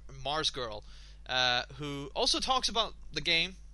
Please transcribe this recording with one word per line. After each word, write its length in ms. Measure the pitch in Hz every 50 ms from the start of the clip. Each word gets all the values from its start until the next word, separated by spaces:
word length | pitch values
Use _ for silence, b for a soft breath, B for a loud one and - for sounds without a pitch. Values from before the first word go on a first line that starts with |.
| - - 139 139
Mars 280 | 139 135 151 156 151 -
Girl, 340 | - 139 123 110 104 104 B B B B B B B B B -
uh, 340 | 127 127 127 123 123 127 - - 131
who 340 | 143 151 143 143 139 143 - -
also 280 | - 247 269 - 320
talks 260 | - 254 262 254 -
about 280 | - - 233 208 175 - - - - -
the 80 | 156
game, 340 | 143 175 165 165 170 185 185 - - -